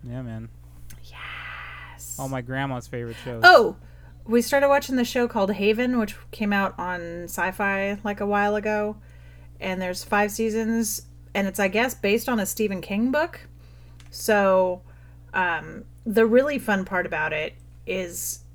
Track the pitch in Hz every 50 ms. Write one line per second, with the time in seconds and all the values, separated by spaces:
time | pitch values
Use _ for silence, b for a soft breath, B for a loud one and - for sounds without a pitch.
0 | - 123 120 127 131 120 113 110 113 113 - - - - - - - - - -
1 | - - - - - - - - - - - - - - - - - - - -
2 | - - - - 139 135 135 127 123 123 131 135 139 139 131 123 117 - - 123
3 | 120 117 113 - - 131 123 113 - 359 370 277 220 - - - B B B B
4 | B B B B - - 220 240 233 - - 277 277 277 277 285 285 - 262 254
5 | 240 240 - 254 240 240 - 226 196 190 208 190 202 208 220 220 247 247 254 240
6 | 214 202 - - - - - - 220 202 202 196 196 185 - - 175 180 180 175
7 | 170 170 170 175 175 170 - - 175 185 185 - 208 196 196 196 196 202 202 202
8 | - 208 202 202 202 202 208 202 202 208 208 208 208 214 214 208 208 208 214 B
9 | B B B B B B B B B B B - - 190 185 185 185 180 180 180
10 | - - 220 202 208 208 202 214 226 226 214 226 226 220 233 226 226 214 - -
11 | - - - - - - - 202 196 196 185 - 202 190 190 214 247 262 - -
12 | - 196 208 233 - - 247 220 196 185 - - 214 208 196 185 170 - 196 202
13 | 233 254 262 294 320 339 - - - - - B B B B B B B B B
14 | B B - - - - 214 202 196 190 190 185 185 185 180 185 - b b b
15 | b b b b b b - 185 185 175 170 160 220 - - - - - - -
16 | - 233 202 226 226 226 220 247 269 294 294 254 - - 208 190 185 - 196 180
17 | 175 175 175 156 156 156 156 151 156 - - - - - - - - - 185 185
18 | 185 170 175 - - - - - - - -